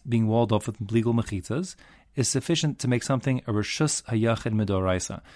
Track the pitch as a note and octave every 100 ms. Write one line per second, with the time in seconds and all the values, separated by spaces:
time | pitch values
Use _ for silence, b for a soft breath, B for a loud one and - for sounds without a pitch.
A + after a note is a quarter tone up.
0 | - A#2 A2 A2+ A2+ G#2+ A2+ G#2 G2+ A2+
1 | A2+ A#2 A2 G2+ - B2 F3+ - b b
2 | b - A#2+ C3+ - E3 D3+ - B2 B2
3 | - C3 C#3 B2+ - G#2+ G2+ - D3+ -
4 | - A2+ A2+ A2+ A#2 G#2+ G2+ G2 F#2 F#2
5 | - G2 B